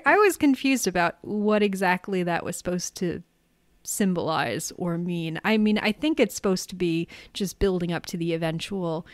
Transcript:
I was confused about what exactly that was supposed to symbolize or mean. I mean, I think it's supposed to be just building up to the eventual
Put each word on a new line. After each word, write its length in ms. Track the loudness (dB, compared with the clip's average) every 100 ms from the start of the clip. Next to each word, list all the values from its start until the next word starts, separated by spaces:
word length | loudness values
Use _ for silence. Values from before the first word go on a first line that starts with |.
| 4
I 100 | 6
was 220 | 4 4
confused 500 | 2 2 2 0 0
about 300 | 0 0 -2
what 400 | -6 -2 2 4
exactly 600 | 2 2 2 0 0 -2
that 220 | 0 -2 -2
was 100 | -6
supposed 400 | -4 -4 -4 -4
to 260 | -4 -4 -10 _ _ _ _ _
symbolize 880 | -10 -2 0 0 0 -2 -2 -4 -6 -6
or 200 | -4 -2
mean. 420 | -2 -4 -4 -4
I 140 | 0 2
mean, 200 | 4 2
I 120 | 0
think 280 | 0 0 2
it's 160 | 2 2
supposed 340 | 0 0 -2
to 60 | -4
be 320 | 0 0 -4 -10 -16
just 260 | -6 -6 0
building 320 | 0 0 -2
up 140 | -4 -4
to 100 | -4
the 160 | -2
eventual 720 | 0 -2 -4 -6 -4 -4 -4 -8